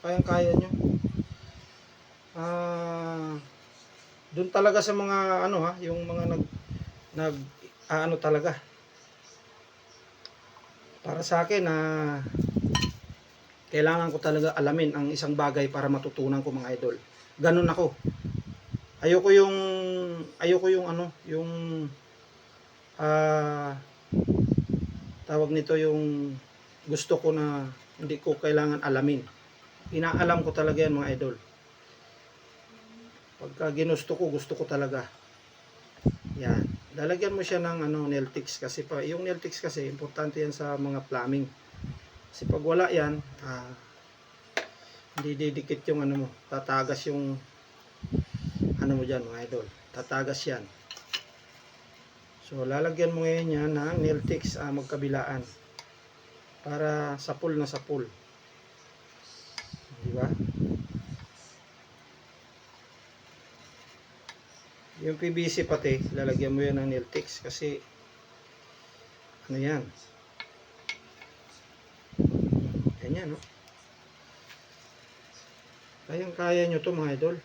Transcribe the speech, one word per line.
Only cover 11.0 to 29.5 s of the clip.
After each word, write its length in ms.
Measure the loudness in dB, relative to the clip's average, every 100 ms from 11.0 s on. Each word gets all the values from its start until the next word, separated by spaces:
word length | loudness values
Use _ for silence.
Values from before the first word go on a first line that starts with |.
| -8 -6
sa 240 | 0 2 4
akin, 160 | 2
ah, 540 | 2 0 0 0 -2 -2 -4 -2 0 0 2 2 0 -6 -18 -20 -20 -20 -20 -20 -2
kailangan 400 | 4 4 4 0
ko 80 | 0
talaga 340 | 2 2 2
alamin 400 | 2 2 4 2
ang 140 | 0 -2
isang 240 | -2 -2
bagay 380 | 2 2 2 0
para 180 | 0 0
matutunan 540 | 0 -2 -2 0 0
ko, 80 | -2
mga 260 | -6 -6 -2
idol. 180 | -2 -4 -14 -20 -20 2
Ganun 320 | 4 6 4
ako. 240 | 4 0 0 -6 -6 -8 -8 -10 -16 -10 -10 -10 0
Ayoko 300 | 6 6 10
yung, 240 | 10 10 4 0 -2 -2 -2 -2 -6 -10 -2
ayoko 300 | 4 6 6
yung 240 | 4 2
ano, 240 | -2 -4 -8
yung, 260 | -6 -4 -4 -6 -4 -4 -6 -10 -20 -20 -20 -20 -20 -20 -20 -20 -20 -4
ah, 800 | 2 4 4 4 2 -2 -6 -8 -14 -20 -2 0 2 2 4 4 2 -2 -4 -8 -14 -14
tawag 320 | -2 0 2
nito, 240 | 0 2 2
yung 560 | 4 2 0 -2 -4 -8 -14 -20 -20 -16 -6
gusto 320 | -4 0 2
ko 100 | 2
na 380 | 2 0 -2 -6 -10 -20 -10
hindi 160 | -6 -4
ko 160 | -2
kailangan 460 | 0 4 4 4 0
alamin. 400 | 0 2 2 0 -4 -20 -20